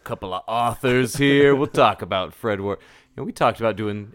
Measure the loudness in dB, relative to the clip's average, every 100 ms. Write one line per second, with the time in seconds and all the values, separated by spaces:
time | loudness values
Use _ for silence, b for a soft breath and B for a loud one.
0 | -14 -12 -8 -10 -4 -2 -2 -2 0 2
1 | 0 0 2 6 6 4 0 2 2 2
2 | -4 -4 -4 -6 -4 -4 -4 -8 -10 -20
3 | _ -12 -10 -2 0 0 -2 -2 -4 -6
4 | -10